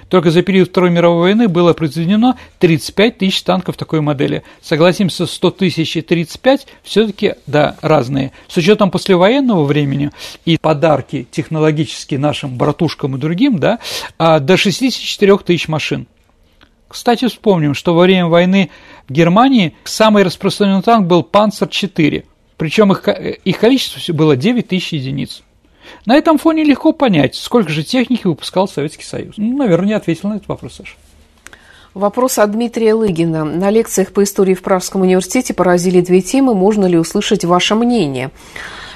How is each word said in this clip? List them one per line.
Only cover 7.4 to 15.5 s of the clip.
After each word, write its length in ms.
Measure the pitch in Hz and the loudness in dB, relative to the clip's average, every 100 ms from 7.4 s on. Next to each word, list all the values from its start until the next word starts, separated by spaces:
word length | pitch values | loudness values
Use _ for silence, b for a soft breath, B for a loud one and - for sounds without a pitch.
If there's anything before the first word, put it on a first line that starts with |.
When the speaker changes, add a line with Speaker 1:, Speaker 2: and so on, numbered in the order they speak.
| - | -4
Speaker 1:
да, 300 | 147 147 - | 0 0 -2
разные. 500 | 147 151 123 139 135 B - | 0 0 0 -4 -6 B -8
С 80 | - | -2
учётом 340 | 170 214 202 | 2 2 0
послевоенного 760 | 180 - 175 190 269 262 190 143 | 0 0 2 2 2 2 2 0
времени 460 | 147 143 139 143 B B B - | 0 -2 -2 -6 B B B -2
и 120 | 160 | 0
подарки 680 | 156 151 160 139 - 139 123 | 0 0 0 0 -4 -10 -8
технологические 920 | - - 156 156 151 151 - - 143 | -8 -6 -2 0 0 -4 -8 -8 -4
нашим 360 | 147 - 143 123 | -2 -4 -8 -4
братушкам 600 | 143 143 165 - 139 131 | -2 0 -4 -4 -6 -4
и 20 | |
другим, 400 | 151 175 277 196 | -4 0 0 2
да, 200 | 135 233 B B B - | 0 -2 B B B -2
а, 220 | 165 156 | 2 2
до 160 | 139 180 | 2 2
шестидесяти 480 | 208 - 254 - | 0 -2 -2 -4
четырёх 400 | - - 196 202 | -8 0 2 2
тысяч 240 | - | 0